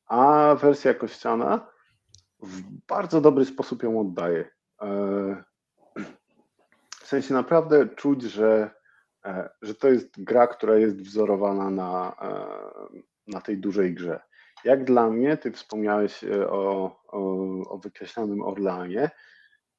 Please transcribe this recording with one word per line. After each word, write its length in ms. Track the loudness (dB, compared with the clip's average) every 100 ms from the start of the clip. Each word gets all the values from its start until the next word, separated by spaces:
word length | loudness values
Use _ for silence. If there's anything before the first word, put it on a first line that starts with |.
| -4
a 500 | 4 6 6 6 4
wersja 320 | 4 4 2
kościana 760 | 0 -2 -8 -4 -2 0 -2 -4 _ _ _ _ _ _ _
w 220 | -18 -16 -16 -16 -8
bardzo 340 | -6 0 6
dobry 240 | 6 6 2
sposób 380 | -2 -6 -4
ją 160 | -2 -2
oddaje. 480 | -2 -4 -2 -2 -4 _ _ -14
E, 640 | -8 -4 -2 -2 -4 -6 -12 _ _ _ _ -14 -14 -16 _ _ _ _ _ _ -20 -20
w 60 | -4
sensie 260 | -4 0
naprawdę 540 | -2 2 2 4 4 4
czuć, 340 | 0 -2 -2
że, 480 | -4 0 2 4 0 -8 _ _ _ _ -12
e, 240 | -10 -10 _
że 140 | -14 0
to 120 | 2
jest 340 | 2 0 -12
gra, 240 | 0 2 2
która 280 | 2 2 4
jest 240 | 4 0
wzorowana 680 | -6 -2 0 0 0 -2 -4
na, 460 | -4 -4 -6 -6 -8
e, 800 | -10 -10 -10 -12 -14 -16 -18 -20 -20 _ -14
na 140 | -12
tej 160 | -8 -6
dużej 360 | -2 0 0
grze. 260 | 0 -8 -10 _ _ _ _
Jak 200 | 2 2
dla 260 | 4 4 4
mnie, 280 | 2 0 -2
ty 140 | -4
wspomniałeś, 720 | -12 -12 -4 -2 0 0 -4
e, 260 | -4 -2 -2
o, 460 | -2 -2 -2 -4 -8 _
o, 120 | -6 -4 -4 -4 -6 -10
o 80 | -12
wykreślanym 640 | -14 -16 -14 -8 -6 -6
Orleanie, 680 | -6 -4 -4 -4 -6 -4 -4 -6 _ _ _ _ _